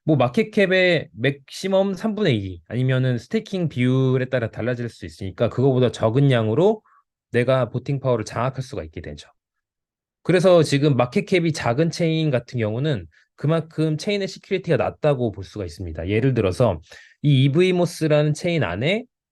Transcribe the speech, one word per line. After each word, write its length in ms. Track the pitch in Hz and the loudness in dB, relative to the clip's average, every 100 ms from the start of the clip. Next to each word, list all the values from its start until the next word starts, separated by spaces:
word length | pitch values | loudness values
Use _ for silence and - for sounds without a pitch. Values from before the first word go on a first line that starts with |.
뭐 120 | - 151 | 0 2
마켓캡의 920 | 123 220 214 214 190 185 180 160 - | 2 0 0 0 2 4 4 2 -2
맥시멈 800 | 90 123 143 - - 190 190 196 | -4 -4 -4 -10 -10 -2 0 0
삼분의 420 | 180 220 202 202 113 | -2 -4 -2 0 0
이 240 | 98 87 - | -2 -10 -10
아니면은 520 | 113 127 131 127 120 | -4 0 0 0 -2
스테이킹 500 | - 226 220 190 165 | -4 -6 -4 -4 -4
비율에 600 | - 123 131 131 131 127 | 0 0 2 2 0 -2
따라 200 | 131 113 | -2 -4
달라질 400 | - 113 123 117 | -4 -6 -6 -8
수 160 | - 90 | -12 -16
있으니까 440 | - 95 87 117 | -12 -10 -2 -2
그거보다 420 | - 135 127 123 | 2 2 2 0
적은 400 | - 113 120 143 | 0 0 2 2
양으로 500 | 120 110 117 190 220 - _ _ _ _ | 2 2 2 2 0 -6 _ _ _ _
내가 380 | 120 123 131 120 | -2 0 0 0
보팅 300 | 123 - 139 | -4 -6 -4
파워를 260 | 131 120 104 | -2 -2 -2
장악할 380 | - 123 131 | -4 -4 -4
수가 200 | 127 101 | -8 -10
있게 180 | 80 - | -10 -12
되죠. 280 | 78 73 - _ _ _ _ _ _ _ _ _ | -12 -14 -18 _ _ _ _ _ _ _ _ _
그래서 400 | - 180 180 175 | 0 4 6 6
지금 340 | 151 139 151 123 | 6 2 2 2
마켓캡이 560 | 123 208 208 185 165 | 0 0 0 0 0
작은 380 | 151 - 120 165 | 0 -2 0 -2
체인 400 | - 170 160 156 | 0 -2 0 0
같은 280 | 123 - 123 | -2 -2 -4
경우는 460 | 107 110 151 120 82 _ _ _ | -2 -2 -2 -4 -6 _ _ _
그만큼 640 | 143 165 160 - 156 156 | -2 -2 -2 -2 -2 -2
체인의 300 | - 208 190 | -4 -4 -4
시큐리티가 500 | - - 190 180 135 | -10 -6 -6 0 0
낮다고 540 | 92 - 151 135 120 | 0 -2 0 0 -2
볼 120 | 98 | -6
수가 220 | 92 104 90 | -10 -10 -10
있습니다. 440 | - 87 80 85 | -10 -10 -8 -2
예를 240 | 104 135 | 0 2
들어서 460 | 117 98 87 120 85 - - - _ | 2 0 2 0 0 -8 -20 -20 _
이 220 | 147 135 139 | 2 4 4
이브이모스라는 880 | 139 185 180 175 - 156 151 151 | 4 2 2 -2 -2 0 2 2
체인 300 | 147 175 170 | -2 -2 -2
안에 420 | 101 90 139 214 254 _ _ | -2 -2 -2 -2 -4 _ _